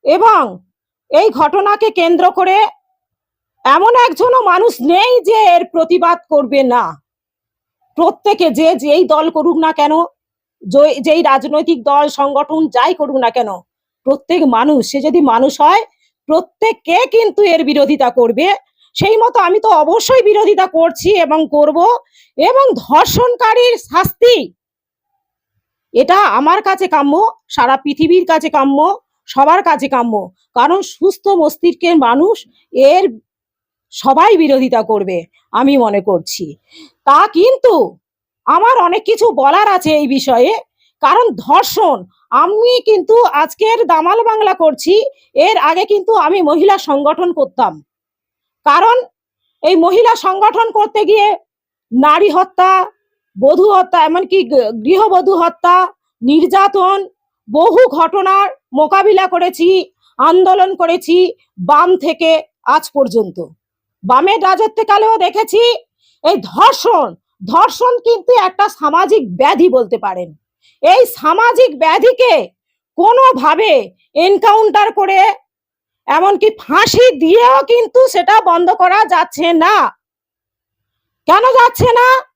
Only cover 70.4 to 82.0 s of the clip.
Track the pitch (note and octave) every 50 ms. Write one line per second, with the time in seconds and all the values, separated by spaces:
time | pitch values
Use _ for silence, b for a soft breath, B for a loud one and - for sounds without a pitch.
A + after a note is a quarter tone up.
70.4 | _ _ _ _ _ _ _ _ - D#4 F#4 B4+ B4 - - - - D4+ E4+ G#4
71.4 | A#4 A#4 A#4+ - B4+ A4 D4+ B3+ D#4 D#4+ D#4+ - - B4 B4+ B4 B4+ B4 F4 C#4+
72.4 | G3 F3 _ _ _ _ _ _ _ _ _ - F4 G#4+ A#4+ C5 C5+ B4+ B4+ C4
73.4 | B3 D#4 D4+ D#4 A4 G#4+ D#4 B3+ G3+ F#3 _ _ _ _ _ C#4+ E4+ F#4+ G4+ F#4+
74.4 | G4+ A4+ G#4 A4 A4 G#4+ - G#4 G#4 A4+ G#4+ G#4 G4 F#4+ G4 F#4+ F#4+ G#4+ G4 -
75.4 | _ _ _ _ _ _ _ _ _ _ _ _ _ - C#4 D#4 F4+ G4+ G4+ -
76.4 | G#4 G#4+ G#4+ - - - C#4 F#4 A4 - - G#4 B4 B4+ E4+ C4+ D#4 D#4+ F#4 A4+
77.4 | A#4+ B4 C5 C5+ - - A#4 A#4+ A4+ - _ B4 C5 B4+ - F4+ F4 F#4+ G#4 A4
78.4 | - F#4 E4+ E4+ F4 F#4 F#4 - F4+ F4+ F#4 G#4 A4 D#4 F#4 D#4 F4 F4 - -
79.4 | D#4+ E4+ E4+ D#4+ D#4+ F#4 G#4+ G4 C#4 G3+ _ _ _ _ _ _ _ _ _ _
80.4 | _ _ _ _ _ _ _ _ _ _ _ _ _ _ _ _ _ - E4+ G4+
81.4 | A#4 C5 B4 C5 A#4+ B4 B4 - - B4 A#4 A#4+